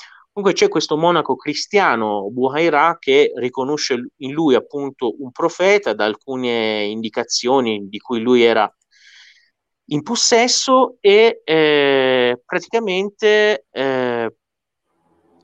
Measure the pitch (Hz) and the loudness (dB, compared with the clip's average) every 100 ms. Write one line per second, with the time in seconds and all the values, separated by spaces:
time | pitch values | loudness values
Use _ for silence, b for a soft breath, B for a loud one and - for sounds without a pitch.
0 | B B B - 196 - 202 165 - 151 | B B B -6 -2 0 0 0 -4 -2
1 | 170 165 143 127 - 147 - 202 175 117 | 0 0 -2 -6 -6 -8 -4 0 0 0
2 | 110 101 101 123 131 143 170 147 160 165 | -2 -4 -6 -4 -2 0 0 2 2 0
3 | - 135 143 131 123 123 131 147 - 120 | 2 2 2 0 -6 -4 -4 -4 -2 -4
4 | 123 - 135 147 160 120 - 143 139 135 | -6 -12 -10 -2 2 2 0 -8 -10 -6
5 | 139 139 131 - 165 - 185 208 202 107 | -6 -6 -10 -4 -4 0 2 2 0 -2
6 | 107 104 - 131 123 117 110 107 104 110 | -2 -4 -8 -6 -4 -2 -2 -2 -4 -6
7 | 110 123 117 - 120 135 117 107 98 104 | -8 -6 -6 -4 0 0 0 -4 -6 -14
8 | - 120 113 123 117 113 104 - _ b | -8 -4 2 4 4 4 0 -4 _ b
9 | b b b b b b _ _ - 151 | b b b b b b _ _ -8 -6
10 | 151 233 - 233 240 - - 262 262 - | -4 -2 2 2 2 0 2 2 2 0
11 | 202 202 226 226 - 160 151 147 143 135 | 4 6 4 2 -2 2 2 2 2 2
12 | 131 131 123 123 - 180 - 233 220 185 | 2 2 2 -2 -4 -8 -4 -4 -2 -4
13 | 202 202 214 214 208 214 _ - 135 131 | -4 -2 2 2 2 0 _ -6 -4 -2
14 | 123 120 113 - _ _ _ _ _ _ | -2 -4 -6 -10 _ _ _ _ _ _
15 | _ _ _ _ | _ _ _ _